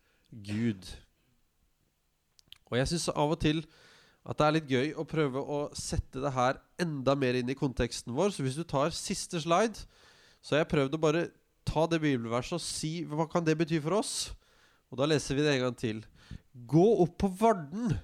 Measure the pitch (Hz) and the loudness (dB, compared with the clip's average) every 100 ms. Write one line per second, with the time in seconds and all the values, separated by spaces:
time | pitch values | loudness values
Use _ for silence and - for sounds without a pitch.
0 | _ _ _ 117 101 107 117 95 - - | _ _ _ -14 -6 -2 0 -2 -8 -18
1 | - _ _ _ _ _ _ _ _ _ | -20 _ _ _ _ _ _ _ _ _
2 | _ _ _ _ - - - 117 143 170 | _ _ _ _ -20 -20 -4 -2 0 -2
3 | - 151 147 165 151 160 - - - - | -2 0 0 2 0 0 -4 -16 -20 -20
4 | _ _ - 120 151 156 139 127 151 151 | _ _ -6 2 2 2 0 0 0 -4
5 | 151 160 143 131 139 147 147 - - 170 | -4 -2 -2 -2 -4 -4 -6 -8 -6 -6
6 | - 131 139 127 127 143 - - 170 143 | -6 -4 -4 2 2 0 -6 -6 -6 -2
7 | 131 139 127 123 123 139 143 117 120 - | 2 2 2 2 -2 -2 -2 0 -2 -4
8 | 123 127 202 185 131 143 170 135 160 - | -6 0 0 0 -4 -4 -2 0 0 -2
9 | - 190 - 170 160 175 226 202 - _ | -6 -6 -6 -4 2 2 2 -2 -16 _
10 | - - - _ - 143 165 156 135 156 | -20 -20 -20 _ 0 0 2 2 2 2
11 | 156 165 - - _ _ - 151 165 165 | 2 2 -2 -8 _ _ -4 0 2 2
12 | 151 127 113 123 - 170 - - 156 170 | 2 2 0 -2 -2 -6 -6 -6 -4 -4
13 | 147 151 156 175 160 156 160 165 151 208 | -4 -4 -2 0 2 2 2 0 0 0
14 | - - - - _ _ _ _ - 123 | -2 -4 -8 -12 _ _ _ _ -8 0
15 | 151 143 - 135 151 131 127 123 113 110 | 2 2 2 0 2 2 0 -2 -4 -4
16 | - - - - _ 123 117 156 208 202 | -10 -20 -18 -18 _ -18 2 6 6 6
17 | 175 - 196 185 226 190 143 202 240 104 | 2 2 -2 2 2 2 -2 -4 -2 -2